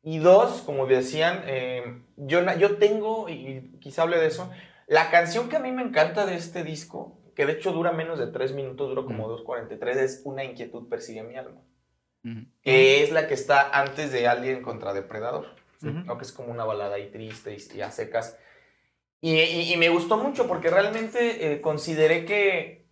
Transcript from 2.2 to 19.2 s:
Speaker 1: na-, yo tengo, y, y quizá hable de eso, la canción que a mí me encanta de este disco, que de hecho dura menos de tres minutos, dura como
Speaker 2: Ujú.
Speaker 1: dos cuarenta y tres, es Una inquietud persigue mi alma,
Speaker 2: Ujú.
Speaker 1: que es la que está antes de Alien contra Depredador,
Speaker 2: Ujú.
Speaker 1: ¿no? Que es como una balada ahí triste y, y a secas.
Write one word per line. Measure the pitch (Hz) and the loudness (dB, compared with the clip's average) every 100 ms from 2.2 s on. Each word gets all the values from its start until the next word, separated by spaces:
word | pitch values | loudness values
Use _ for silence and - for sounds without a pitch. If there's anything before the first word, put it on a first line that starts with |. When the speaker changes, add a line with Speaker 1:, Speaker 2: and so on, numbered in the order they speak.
| 139 170 | 0 2
Speaker 1:
na-, | 180 | 2
yo | 165 202 - | 2 2 4
tengo, | 208 214 214 220 185 | 2 2 -2 -4 -6
y, | |
y | 139 131 131 - - | -12 -12 -12 -14 -20
quizá | 143 151 | -12 -2
hable | 165 170 | 2 2
de | 160 | 2
eso, | 160 180 - - _ - | -2 -10 -14 -20 _ 2
la | 156 160 | 4 6
canción | 170 165 220 247 | 4 4 -2 -2
que | 302 | -4
a | |
mí | 254 | -4
me | 254 | -4
encanta | 247 151 165 175 | 0 2 2 2
de | 196 | -2
este | 175 165 180 | -4 -8 -8
disco, | 160 151 - - - - _ | -8 -10 -12 -14 -16 -20 _
que | - | -2
de | 143 | 0
hecho | 156 190 | 0 -2
dura | 165 170 | 0 0
menos | 165 165 160 | -2 -4 -4
de | 120 | -6
tres | 127 131 | -2 -4
minutos, | 139 131 123 135 | -4 -8 -6 -4
dura | 131 | -4
como | 127 110 | -6 -6
Speaker 2:
Ujú. | 110 | -6
Speaker 1:
dos | 117 | -8
cuarenta | - 123 110 | -8 -10 -8
y | 107 | -8
tres, | 117 131 | -2 0
es | 131 131 | 0 -2
Una | 139 135 | -10 -8
inquietud | 135 120 117 120 120 | -10 -10 -14 -14 -8
persigue | 117 - 110 | -8 -8 -14
mi | 113 | -12
alma, | 131 - - _ _ _ _ _ _ | -14 -16 -20 _ _ _ _ _ _
Speaker 2:
Ujú. | 117 113 113 _ | -12 -12 -14 _
Speaker 1:
que | 135 131 135 139 | 4 8 8 8
es | 147 | 4
la | 160 151 | 2 0
que | |
está | 131 - 139 135 139 | -4 4 4 6 2
antes | 139 135 147 | 0 -4 -4
de | 127 120 | 2 2
Alien | 120 127 127 | 2 -2 -6
contra | 120 113 98 | -8 -8 -6
Depredador, | 98 98 107 117 143 - - _ _ | -6 -8 -8 -6 -8 -10 -20 _ _
Speaker 2:
Ujú. | 147 151 | -8 -8
Speaker 1:
¿no? | 180 120 | -8 -10
Que | |
es | 131 | -10
como | - 120 | -14 -12
una | 117 | -6
balada | 110 104 101 | -4 -4 -4
ahí | 101 101 | -6 -8
triste | 110 110 107 107 | -14 -14 -14 -14
y, | 104 - 101 | -14 -14 -10
y | |
a | 101 | -10
secas. | - 110 117 110 - _ _ _ _ _ _ _ _ | -8 -4 -4 -6 -16 _ _ _ _ _ _ _ _